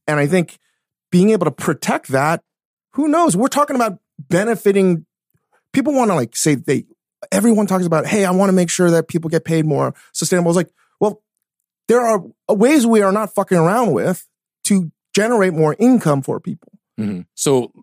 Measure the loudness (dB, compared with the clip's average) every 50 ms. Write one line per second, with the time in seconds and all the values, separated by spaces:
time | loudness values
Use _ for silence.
0 | _ -4 -2 -2 0 0 0 0 -2 -2 -8 _ _ _ _ _ _ _ _ _
1 | _ _ 2 2 4 4 2 2 0 -2 -4 -4 -4 -4 -4 -4 -4 -4 -4 -4
2 | -4 -4 -2 -2 0 0 -2 -4 -8 _ _ _ _ _ _ _ _ _ _ -4
3 | -2 0 2 2 2 2 2 0 -2 0 0 0 -2 0 -2 -2 -2 -4 -4 -8
4 | _ _ _ -20 -6 -2 -2 0 0 -2 -4 -2 0 0 2 2 2 2 0 -2
5 | -4 _ _ _ _ _ _ _ _ _ _ _ _ _ -4 -2 -2 0 0 0
6 | 2 2 0 0 -2 -4 -6 -4 -2 0 -2 -2 -2 -4 -4 -4 -6 _ _ _
7 | _ _ _ _ -10 -6 -4 0 2 2 2 2 0 0 -2 -2 -2 0 -2 -2
8 | -2 -2 -2 -2 0 0 0 2 2 2 2 2 0 0 0 0 2 2 2 2
9 | 0 -2 -4 -6 -4 -4 -4 -4 -4 -2 -2 -2 0 0 -2 -2 -2 -4 -6 _
10 | _ _ -10 -8 -4 -2 -2 0 0 0 0 0 -2 -4 _ _ _ _ _ -4
11 | -2 -2 -2 -6 _ _ _ _ _ _ _ _ _ _ _ _ _ 0 0 2
12 | 2 0 -2 -2 -4 -8 -18 _ _ -2 0 2 4 4 4 4 4 4 4 4
13 | 4 2 2 0 -2 -4 -4 -4 -2 0 0 2 2 2 2 0 0 0 0 0
14 | -2 -2 -4 -6 -8 _ _ _ _ _ _ _ -4 0 0 0 0 -4 -8 _
15 | _ _ -2 -2 0 2 2 2 2 2 2 2 0 0 2 2 4 4 4 4
16 | 2 2 0 0 -2 -4 -6 -8 -8 -10 -12 -12 _ _ _ _ _ _ _ -8
17 | -6 -6 -6 -8 -12 -14 _ -6 -2 0 0 0 -2 -4 _ -20